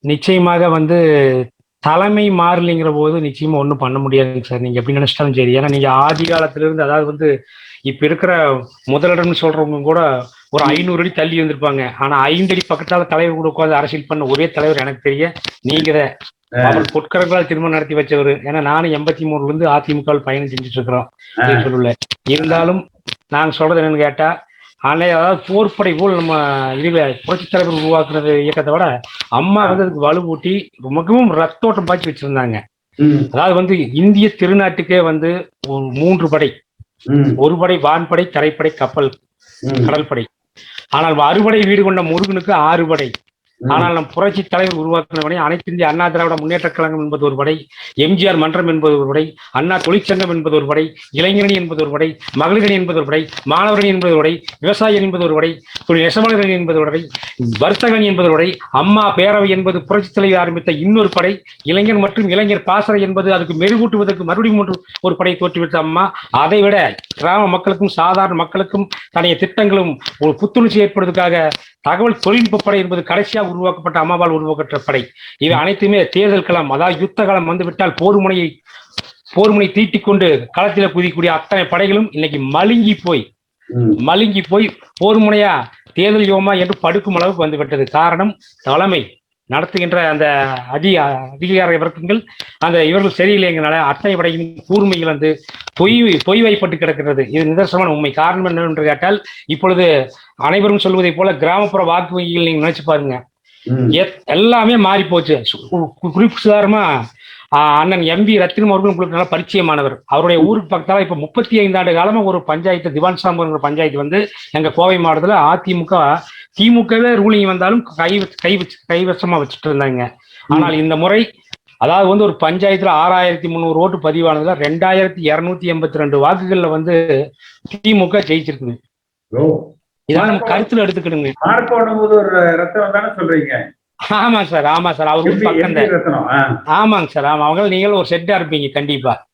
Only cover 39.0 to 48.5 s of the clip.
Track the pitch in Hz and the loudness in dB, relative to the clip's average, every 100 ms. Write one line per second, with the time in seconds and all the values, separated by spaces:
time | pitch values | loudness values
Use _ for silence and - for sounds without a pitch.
39 | 139 - _ _ _ - 127 131 120 151 | -2 -4 _ _ _ -10 -6 0 0 0
40 | 147 131 117 _ _ - - - - 139 | -2 -6 -8 _ _ -20 -20 -20 -6 -2
41 | 160 151 147 185 214 220 196 202 196 185 | 0 2 2 4 2 2 4 2 2 0
42 | 170 165 190 190 185 185 151 170 160 160 | 0 -2 -2 -4 0 0 2 2 0 -2
43 | 135 - _ _ _ _ 127 147 175 170 | -4 -8 _ _ _ _ 0 2 2 0
44 | 151 - 202 196 190 180 185 175 156 165 | -4 -2 -2 -2 -4 -2 -2 -2 -2 -2
45 | 156 165 151 175 151 170 - 175 160 156 | -2 -6 -4 -2 -2 -4 -6 -2 0 2
46 | 175 165 165 160 151 175 170 170 160 156 | 0 0 -2 -2 -4 -4 -4 -2 -4 -2
47 | 151 147 143 135 143 156 - - - - | -4 -2 -2 -2 -2 -4 -8 -20 -16 -2
48 | 151 185 190 170 156 | 0 2 2 2 0